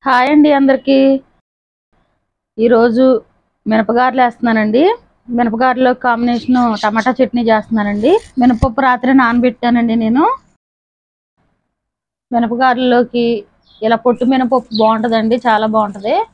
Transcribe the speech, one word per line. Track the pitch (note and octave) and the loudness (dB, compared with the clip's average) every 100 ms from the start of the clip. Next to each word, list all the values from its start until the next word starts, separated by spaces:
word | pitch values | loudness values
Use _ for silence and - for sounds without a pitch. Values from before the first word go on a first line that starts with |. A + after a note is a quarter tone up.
| C#4 | 0
హాయ్ | B3 C4+ | 0 2
అండి | D4+ D4 | 4 4
అందరికీ. | C#4 C4+ C4 - C4+ C4+ C4+ _ _ _ _ _ _ _ _ _ _ _ _ _ - | 4 2 0 0 2 2 0 _ _ _ _ _ _ _ _ _ _ _ _ _ -2
ఈరోజు | A3+ A#3 A#3+ A3+ C4 A#3+ _ _ _ _ - | 2 2 2 2 2 2 _ _ _ _ -4
మినపగారెలు | A3 G#3 A#3 B3+ B3+ | -2 0 0 0 0
వేస్తున్నానండి. | A#3+ A#3 A#3+ A3 G#3+ A3 F4+ A#4+ _ _ - | -2 0 -2 0 0 2 2 0 _ _ -8
మినపగారెలో | A#3 A#3+ A3 C4 B3+ B3+ B3+ | -4 -2 0 -2 2 0 0
కాంబినేషన్ | B3+ A#3 A#3+ A#3+ - B3+ A#3+ G#3+ | -2 -2 -2 -2 0 0 0 -2
టమాటా | G#3+ A3 A3+ B3+ | -2 -2 -2 -2
చట్నీ | B3+ A#3+ | -2 -2
చేస్తున్నానండి. | A3+ A3 G#3+ A3+ G#3 G#3 A#3 G#4 - - | 0 -2 -2 -4 -2 -2 0 0 -2 0
మినపప్పు | B3 A#3 C4 A3 C4+ | 0 2 -2 0 0
రాత్రి | B3 B3+ C4+ | 0 2 2
నానబెట్టానండి | A#3+ B3 B3 B3 A#3+ A#3+ A#3 A3+ | 2 2 -2 -2 -2 0 0 -2
నేను. | A3 B3 F#4+ C5 _ _ _ _ _ _ _ _ _ _ _ _ _ _ _ _ _ _ _ | 0 0 0 -2 _ _ _ _ _ _ _ _ _ _ _ _ _ _ _ _ _ _ _
మినపగారెల్లోకి | A#3 A#3 A#3+ C4 B3 B3+ A#3+ B3 A#3+ A#3 A3+ - _ _ _ | -4 -4 -2 -2 0 0 0 0 -2 -2 -4 -8 _ _ _
ఇలా | A3 A3+ B3+ | -2 -2 -2
పొట్టు | A#3+ B3 | -2 0
మినపప్పు | C4 B3+ B3+ A#3+ G#3+ | 0 0 -2 -4 -2
బాగుంటుందండి, | A3 A3 A3+ A3+ A3 A#3+ A#3+ | 0 0 -2 -2 -2 -2 0
చాలా | G#3+ A3 A3 | 0 0 -2
బాగుంటది. | G#3 G3+ G#3 E4 A4+ | -4 -6 -4 -4 -4